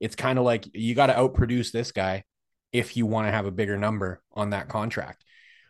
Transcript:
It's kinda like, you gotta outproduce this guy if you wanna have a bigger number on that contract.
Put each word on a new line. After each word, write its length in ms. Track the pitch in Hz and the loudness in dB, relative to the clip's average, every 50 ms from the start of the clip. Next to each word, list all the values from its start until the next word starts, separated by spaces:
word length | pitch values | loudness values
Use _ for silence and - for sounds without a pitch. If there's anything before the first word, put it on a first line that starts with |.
It's 160 | 107 110 - | -8 -8 -6
kinda 240 | - 135 131 131 127 | -2 -2 0 2 2
like, 260 | 123 123 117 110 - - | 4 4 2 2 -2 -8
you 220 | - 101 113 117 117 | -8 -4 -2 0 4
gotta 180 | 135 139 131 | 4 6 6
outproduce 580 | - 120 131 131 - - 131 113 123 123 117 - | 6 4 4 2 4 2 2 2 2 0 -2 -2
this 220 | - 117 120 - | -2 -4 -4 -4
guy 320 | - 107 95 95 95 101 - _ _ _ _ _ _ _ _ _ | -2 -2 -2 -2 -2 -4 -6 _ _ _ _ _ _ _ _ _
if 280 | - 120 113 - - 120 | -2 -2 -2 -2 0 0
you 80 | 113 | 0
wanna 260 | 107 110 110 110 104 | 2 2 0 0 2
have 140 | 107 110 98 | 0 0 0
a 40 | 101 | -2
bigger 280 | 92 101 107 101 101 101 | -2 -2 -2 0 0 0
number 440 | 104 110 110 101 98 92 87 - _ _ | 0 0 0 0 -4 -4 -6 -8 _ _
on 180 | - 104 104 104 | -6 -4 -4 -2
that 180 | 101 98 - - | -2 -4 -6 -4
contract. 560 | - 107 104 117 - 107 69 62 - _ _ _ _ _ _ - - _ _ | -6 -4 -4 -4 -4 -6 -8 -8 -10 _ _ _ _ _ _ -20 -20 _ _